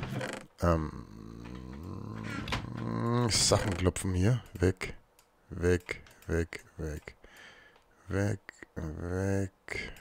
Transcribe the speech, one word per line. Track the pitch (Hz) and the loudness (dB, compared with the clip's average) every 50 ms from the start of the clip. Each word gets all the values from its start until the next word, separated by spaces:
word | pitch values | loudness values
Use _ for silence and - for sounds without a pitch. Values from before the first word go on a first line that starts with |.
| - - 67 67 - - - - - - _ - | -6 -4 -4 -4 -4 -6 -8 -10 -12 -16 _ 2
Ähm, | - 87 82 80 78 73 - 64 53 50 53 53 52 55 57 57 58 58 62 62 64 64 65 71 85 95 - - - - 55 55 53 53 - - - - - - - - - - 113 - - 113 113 117 120 123 120 113 | 4 4 4 4 2 -2 -4 -8 -12 -12 -16 -16 -14 -14 -14 -14 -12 -12 -12 -12 -10 -12 -12 -10 -10 -10 -8 -8 -8 -8 -8 -8 -6 -6 -6 -6 -4 -4 -4 -4 -4 -6 -6 -4 -4 -2 -2 0 0 2 2 4 4 4
Sachen | - - - - 107 101 - 113 - | 4 4 6 6 6 6 4 2 0
klopfen | - 90 90 - - - 95 92 | 4 2 2 2 2 -2 0 2
hier. | 90 92 107 123 117 - - - | 4 6 6 4 4 0 -8 0
Weg. | - 87 90 - - - - - - - _ _ _ _ _ _ _ _ _ | 4 4 4 4 2 -4 -8 -8 -12 -16 _ _ _ _ _ _ _ _ _
Weg, | 90 87 85 90 90 87 - - - - - - - - - - | -6 2 4 4 4 4 2 -6 -10 -12 -12 -18 -20 -14 -4 0
weg, | 82 82 85 - - - - - _ - | 0 0 0 0 -6 -14 -16 -16 _ -6
weg. | 78 78 73 - - - - _ - - - - - - - - - - _ - _ _ _ _ - 92 | -6 -6 -6 -8 -10 -14 -18 _ -20 -20 -20 -20 -20 -20 -20 -20 -20 -20 _ -20 _ _ _ _ -8 -2
Weg, | 92 98 101 104 107 98 - - - - - - _ | 0 2 2 2 0 -2 -6 -16 -20 -20 -20 -12 _
weg. | - 82 78 76 85 85 87 90 92 95 98 98 98 98 95 - _ _ - - - - - - - | -6 -6 -6 -6 -6 -4 -2 -2 0 0 2 2 2 0 -2 -6 _ _ -8 -8 -8 -8 -8 -12 -4